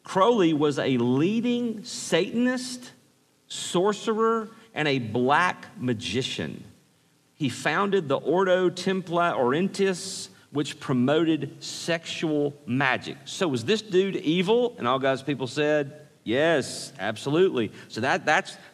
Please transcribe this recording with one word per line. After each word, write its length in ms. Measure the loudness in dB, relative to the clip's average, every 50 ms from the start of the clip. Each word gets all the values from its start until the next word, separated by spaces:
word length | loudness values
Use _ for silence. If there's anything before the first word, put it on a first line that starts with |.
Crowley 500 | _ -2 2 4 4 6 6 6 4 4
was 260 | 4 4 2 2 2 0
a 200 | 0 2 2 2
leading 840 | 2 2 4 2 2 2 2 0 0 0 0 0 -2 -4 -4 -6 -10
Satanist, 1080 | -12 -12 -10 -4 0 0 0 0 0 0 0 0 0 0 -2 -6 -10 -12 -14 -16 -20 -20 _ _ _ _ _ _ _ _ _ _ -14
sorcerer, 1000 | -12 -10 -8 -2 0 2 2 2 0 0 -2 -2 0 2 2 2 2 0 -4 -8 -14 -20 -20 -10 -4
and 120 | -2 0
a 120 | 0 0 0
black 680 | -2 -2 0 0 2 4 4 4 4 2 0 -4 -12 -18 -12 -4
magician. 840 | -2 -2 -2 -2 -4 -4 -4 -4 -4 -4 -6 -6 -6 -6 -8 -12 -16 -20 -20 _ _ _ _ _ _ _ _ _ _ _ _
He 120 | -4 -4 -4
founded 600 | -4 -2 -2 0 0 0 0 2 0 0 0 0
the 80 | -2
Ordo 520 | -2 0 0 2 2 4 4 4 4 2 0
Templi 640 | 0 0 -2 -2 -2 -2 -4 -2 0 0 2 2
Orientis, 960 | 2 2 2 2 2 2 0 -2 0 0 0 0 0 -2 -6 -10 -10 -12 -12 -14 -18 -20 -20 _
which 280 | -4 -4 -4 -4 -8 -8
promoted 840 | -4 -2 0 2 4 4 4 4 4 2 2 0 -2 -8 -10 -14
sexual 920 | -14 -14 -12 -8 -4 -4 -4 -4 -4 -8 -6 -4 -2 0 2 2 0 0 -2 -8 -6
magic. 500 | -4 0 2 2 2 2 0 -2 -8 -12 -12 -14
So 240 | -14 -4 -2 0 0
was 160 | 0 -2 0
this 160 | 0 0 0
dude 360 | 0 2 2 2 2 2 -2
evil? 580 | -2 0 0 0 2 2 2 2 2 2 0 -2
And 100 | -2 0
all 120 | 0 2 2
God's 240 | 2 0 0 0
people 240 | -2 -4 -4 -4 -6
said, 600 | -4 -2 0 2 2 2 2 0 -2 -8 -14 -20 -20 _ _
"Yes, 720 | _ 0 2 2 4 4 2 2 0 -2 -8 -12 -12 -14 -10 -6
absolutely." 720 | -6 -6 -6 -4 -4 0 2 4 4 4 2 0 -2 -2 -4 -12 -18 -12
So 140 | -6 -4
that, 240 | -2 0 0 0 2
that's, 320 | 2 2 2 0 -2 -12 -20 -20 -20